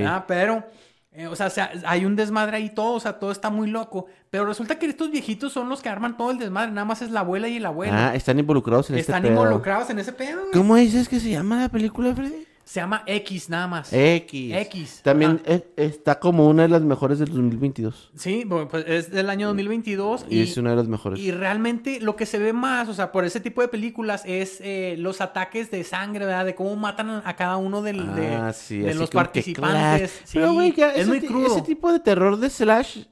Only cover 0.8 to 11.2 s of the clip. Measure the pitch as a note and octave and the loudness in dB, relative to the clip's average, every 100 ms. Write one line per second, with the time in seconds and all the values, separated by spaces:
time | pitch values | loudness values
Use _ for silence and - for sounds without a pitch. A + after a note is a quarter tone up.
0.8 | _ _ _ D#3 E3 E3+ F#3+ - - F3 | _ _ _ -14 -10 -4 -4 -2 -6 -4
1.8 | F3 F3 F#3+ G#3 G#3 G#3+ G#3+ G#3+ G#3+ G#3+ | -2 2 2 2 0 0 0 -2 -4 -2
2.8 | A3+ A#3 A#3 G3 G3 G3 G#3+ G#3 G#3+ A3+ | -2 -2 -4 -6 -6 -4 -4 -2 -2 -4
3.8 | A3 F#3+ F3+ - _ G3 G#3 G#3 A3+ D#4 | -6 -8 -10 -16 _ -4 -2 -2 -4 -2
4.8 | D#4+ C#4+ D#4 D4 A3 A3 C4+ C4+ B3 C#4 | -4 -2 -4 -4 -4 -6 -6 -6 -6 -6
5.8 | A#3 G3+ A#3+ A#3 A#3+ B3+ G#3+ F#3+ A3+ G#3 | -6 -4 -6 -4 -4 -4 -4 -4 -2 -4
6.8 | G#3 A3 A#3 A3 F3 F#3+ A#3 A#3 G3 D#3 | -4 -4 -4 -2 0 -2 -2 -4 -4 -4
7.8 | G3+ G#2+ B2+ C3 - C3+ D3 C#3+ A2+ A#2 | 0 2 2 0 0 2 2 2 4 2
8.8 | C3+ B2+ - F3+ A#2 A2+ A2+ G#3+ F#3+ G3+ | 2 -2 0 2 4 6 4 4 0 -2
9.8 | B3 G#3 G#3 - C4+ F4 G4 F4+ G3+ A3+ | -2 -4 -6 -8 -8 -6 0 4 8 8
10.8 | A#3 A#3+ B3 B3 | 8 4 0 -2